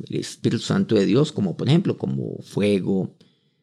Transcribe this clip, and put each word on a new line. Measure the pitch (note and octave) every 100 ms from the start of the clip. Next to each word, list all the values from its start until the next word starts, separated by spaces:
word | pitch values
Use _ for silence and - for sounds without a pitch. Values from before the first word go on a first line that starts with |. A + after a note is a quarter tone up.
| -
El | -
Espíritu | - - - A#2
Santo | - F#2+ F#2+ G#2+
de | F#2+
Dios, | G#2+ D#3+
como | - G2 -
por | G2
ejemplo, | D#3+ E3+ -
como | - C2+ G#1+ G1+
fuego, | - - G#2 G2+ F2 F#2+ - - _ _ _ _